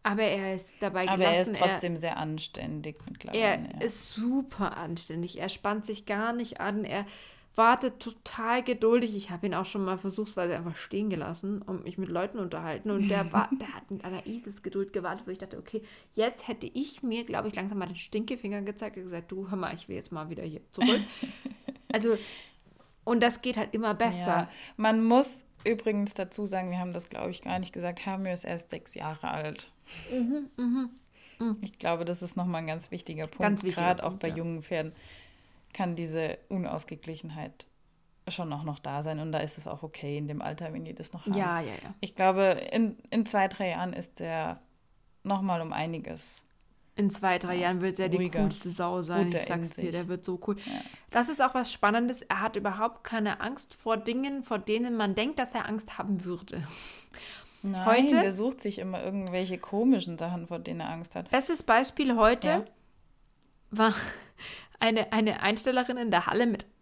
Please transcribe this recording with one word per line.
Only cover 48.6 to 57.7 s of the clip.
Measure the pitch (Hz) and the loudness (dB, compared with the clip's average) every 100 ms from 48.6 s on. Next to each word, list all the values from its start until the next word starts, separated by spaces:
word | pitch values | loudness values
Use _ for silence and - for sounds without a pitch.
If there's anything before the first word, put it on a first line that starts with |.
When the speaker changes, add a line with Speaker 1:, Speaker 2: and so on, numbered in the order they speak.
| 180 | -6
Speaker 1:
Sau | 170 175 180 | -2 0 0
sein. | 165 175 180 | 0 2 4
Speaker 2:
ruht | 170 | 2
Speaker 1:
Ich | - | 0
Speaker 2:
er | 170 | -2
in | |
Speaker 1:
sag's | 170 - | -2 -2
dir, | |
Speaker 2:
sich. | 170 | -2
Speaker 1:
der | 170 180 | -2 -4
wird | 180 185 | -4 -4
so | 180 - | -4 -2
cool. | 202 - | -4 -4
Speaker 2:
Ja. | 277 - - - | -8 -8 -18 0
Speaker 1:
Das | 233 240 | 0 2
ist | 294 | 2
auch | 262 | 2
was | 254 247 | 2 -2
Spannendes. | - 208 226 240 247 | 2 4 4 2 -2
Er | - 185 | -2 -2
hat | 220 202 | 0 0
überhaupt | 202 190 226 226 - | -2 0 -2 -2 -6
keine | 226 208 - | -2 0 -2
Angst | 214 277 - | -4 -6 -12
vor | - 226 220 | -8 0 0
Dingen, | 226 240 277 277 | 0 -2 -2 -4
vor | 254 214 | -2 -4
denen | 196 220 247 233 | 0 0 2 2
man | 208 190 | 2 2
denkt, | 240 294 | 0 0
dass | 247 | -2
er | 240 - | -2 -2
Angst | 214 214 - | -4 -6 -8
haben | 185 190 180 | -2 -2 -2
würde. | 175 - - 143 - - - - - - - - - | -6 -6 -8 -8 -10 -14 -16 -18 -18 -16 -16 -20 -8
Speaker 2:
Nein, | 196 | -4